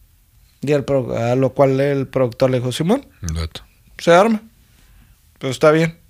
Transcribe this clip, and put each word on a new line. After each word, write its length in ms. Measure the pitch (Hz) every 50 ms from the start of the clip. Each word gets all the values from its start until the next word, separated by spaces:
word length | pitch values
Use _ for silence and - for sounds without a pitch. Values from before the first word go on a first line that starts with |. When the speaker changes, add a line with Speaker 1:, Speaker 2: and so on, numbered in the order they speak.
| _ _ _ _ _ _ _ _ _ _ _ _
Speaker 1:
Y 100 | - 135
el 120 | 151 143 -
pro-, 300 | - 139 135 123 120 120
a 200 | 113 113 120 127
lo 160 | 131 135 127
cual 280 | - - 143 135 135 135
el 260 | 139 143 143 139 131
productor 440 | - - 131 131 117 113 - 139 131
le 80 | 127 123
dijo, 120 | 117 127
"Simón, 340 | 117 - 160 175 226 285 - - _ _
Speaker 2:
Un 140 | - 82 80
dueto. 280 | 82 82 82 - - - _ _ _ _ _ _ -
Speaker 1:
se 140 | - 170 170
arma". 260 | 175 208 226 220 214 - - _ _ _ _ _ _ _ _ _ _ _ _ _ _ _ _ _ -
Pues 140 | - 135
está 200 | 123 - - 151
bien. 260 | 156 160 165 165 165 _ _